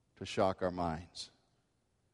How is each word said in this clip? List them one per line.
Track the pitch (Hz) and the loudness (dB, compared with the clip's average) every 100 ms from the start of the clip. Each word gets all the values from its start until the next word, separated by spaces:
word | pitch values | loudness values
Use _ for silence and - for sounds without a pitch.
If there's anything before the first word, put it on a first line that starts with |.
| _ - | _ -12
to | 98 | -4
shock | - 95 92 | 2 4 4
our | 92 | -2
minds. | 90 85 80 87 - - _ _ _ _ _ _ _ _ | 0 -2 -2 -8 -14 -14 _ _ _ _ _ _ _ _